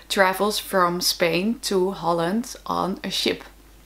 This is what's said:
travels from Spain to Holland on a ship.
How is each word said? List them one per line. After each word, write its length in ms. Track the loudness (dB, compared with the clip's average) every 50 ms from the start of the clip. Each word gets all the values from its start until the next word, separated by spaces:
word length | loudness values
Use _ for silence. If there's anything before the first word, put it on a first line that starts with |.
| -12 -4
travels 480 | 2 2 2 2 4 2 0 0 0 -2
from 420 | -4 0 2 4 4 4 2 0
Spain 600 | 0 -2 0 2 0 2 2 0 0 0 -2 -4
to 300 | -4 -2 0 2 2 0
Holland 640 | -2 -2 0 0 0 2 0 0 0 -2 -4 -6 -10 -14 -8
on 340 | -4 -2 -2 0 -2 -4 -4 -6
a 80 | -6
ship. 320 | -4 -2 -2 -2 -2 -4 -8 -14 -20 -20 -20 -20 -20 -20 -20